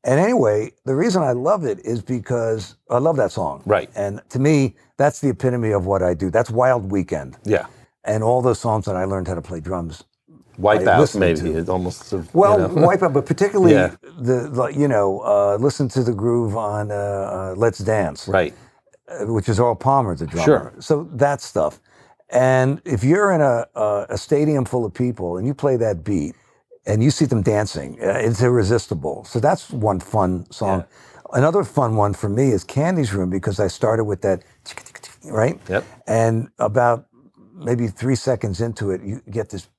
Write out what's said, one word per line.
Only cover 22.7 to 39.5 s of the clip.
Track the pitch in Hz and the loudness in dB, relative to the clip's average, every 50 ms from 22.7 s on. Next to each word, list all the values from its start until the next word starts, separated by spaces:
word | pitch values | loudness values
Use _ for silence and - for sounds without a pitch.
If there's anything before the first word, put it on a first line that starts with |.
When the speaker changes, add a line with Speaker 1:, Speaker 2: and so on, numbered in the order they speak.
| 139 165 _ | 0 -4 _
Speaker 1:
if | 180 131 101 110 | -4 -2 0 2
you're | 131 165 202 208 202 185 | 2 4 4 4 2 4
in | 160 | 4
a, | 147 135 120 117 - _ _ | 4 2 2 0 -2 _ _
a, | 120 107 104 104 101 104 - | -2 -2 0 0 -2 -4 -6
a | 113 | -8
stadium | 104 - - 156 143 151 151 151 139 123 | -10 -2 0 0 2 2 2 2 0 -2
full | - - 127 117 | -2 -2 -4 -4
of | 104 87 | -4 -4
people | - 123 123 117 - 92 85 87 | -2 -2 -2 -2 -4 -6 -6 -6
and | 92 104 | -4 -4
you | 131 139 | -4 -4
play | - - 143 131 | 0 0 0 2
that | 117 113 110 101 82 78 | 2 0 -2 -2 -4 -4
beat | 101 101 85 73 82 - _ _ _ _ _ _ _ - _ _ | -2 -2 -2 -2 -4 -8 _ _ _ _ _ _ _ -20 _ _
and | 104 107 107 117 | -2 0 2 2
you | 151 | 2
see | - - 160 | 2 2 0
them | 123 131 110 | 2 2 2
dancing, | 92 113 107 104 107 - - 78 69 69 - - | 2 2 2 2 0 -2 -6 -10 -10 -10 -10 -4
uh, | - 95 101 | -2 -2 0
it's | 127 110 117 117 95 | 0 0 0 2 2
irresistible. | 127 123 123 120 101 92 117 113 - - 107 78 69 76 69 - - | 2 4 4 4 4 2 2 0 0 -4 -8 -6 -6 -8 -8 -8 -12
So | - - 120 | -6 -4 0
that's | 110 147 180 - - - | 2 2 2 0 -4 -10
one | - 127 104 107 98 92 | -8 -4 -2 -2 -2 -2
fun | - 101 - 107 95 92 92 90 90 _ | -6 -2 0 0 2 2 0 -4 -8 _
song. | - - - 98 95 92 | -8 -4 -2 -2 -2 -2
Speaker 2:
Yeah. | 87 _ _ - - - - - _ - - 123 | -4 _ _ -20 -20 -20 -20 -20 _ -2 0 2
Speaker 1:
Another | 131 156 165 202 170 | 2 4 4 2 -2
fun | - - 147 135 117 110 | 0 0 0 0 2 2
one | 107 104 101 98 | 2 2 2 0
for | - - 101 | -2 -4 -2
me | 101 117 139 135 | 0 2 2 2
is | 113 95 - | 2 0 -2
Candy's | - - 135 151 175 190 165 139 110 98 | -4 -4 -2 0 0 0 0 -2 -2 -2
Room, | 101 92 90 | -2 -2 -2
because | 92 98 92 110 98 92 | -2 -2 -2 -4 -2 0
I | 104 | -2
started | 90 - - - 107 110 113 110 | -2 -2 -2 0 0 0 0 -2
with | 104 101 90 | -2 -4 -2
that, | - 101 92 92 _ _ _ _ _ - - - - - _ - - - - _ - | 0 -2 -2 -2 _ _ _ _ _ -18 -18 -18 -20 -20 _ -20 -20 -20 -20 _ -16
right? | 156 107 110 113 131 - - - - | -6 -2 0 0 0 0 -6 -8 -4
Speaker 2:
Yep. | 92 107 - - - _ _ | -4 -4 -4 -6 -20 _ _
Speaker 1:
And | - 110 113 113 113 113 113 120 - _ - | -2 0 2 2 2 0 -2 -4 -6 _ -4
about | 120 107 104 127 120 120 120 117 - _ _ 123 143 _ _ _ 95 95 _ | -2 0 2 2 2 2 2 0 -4 _ _ _ _ _ _ _ -20 _ _
maybe | 185 156 117 123 117 120 | -12 -4 -4 -2 -2 -2
three | 110 95 - 113 131 135 | -6 -6 -4 -2 -2 -2
seconds | 113 - 139 127 107 - 107 92 85 | 0 0 -2 -2 -2 -2 -6 -4 -4
into | 117 117 110 - 107 98 | -4 -6 -4 -6 -4 -4
it, | 92 92 - | -4 -4 -6
you | 98 107 135 _ - | -10 -12 -12 _ -10
get | 101 113 101 | -8 -8 -8
this | _ | _